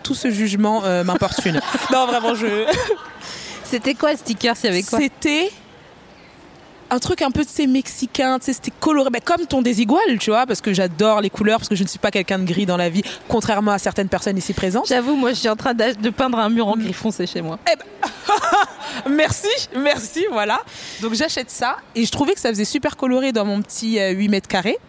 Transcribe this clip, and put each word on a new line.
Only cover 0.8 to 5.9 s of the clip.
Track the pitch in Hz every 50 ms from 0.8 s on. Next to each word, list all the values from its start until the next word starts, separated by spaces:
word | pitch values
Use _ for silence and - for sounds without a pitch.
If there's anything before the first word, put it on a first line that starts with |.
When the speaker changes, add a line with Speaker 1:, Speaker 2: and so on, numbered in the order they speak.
| 196
Speaker 1:
euh, | 190 180 175 180
m'importune. | 185 180 185 - 185 - - - 190 165 180 - - -
Speaker 2:
<laughs> | 277 - -
Speaker 1:
Non, | - 262 262 240
vraiment, | 240 240 220 233 233
je | 214 220 220 208 208 220 302 359 453 508 - 440 330 - - - - - - - - - - - - -
Speaker 2:
C'était | - - 240 220 262 277
quoi | - - 294
le | 302 -
sticker ? | - - 233 185 - 240 233 - -
Il |
y | 226
avait | 185 180 190
quoi ? | - - 226
Speaker 1:
C'était | 294 269 - - - 320 294 311 349 392 415 - - - - - - -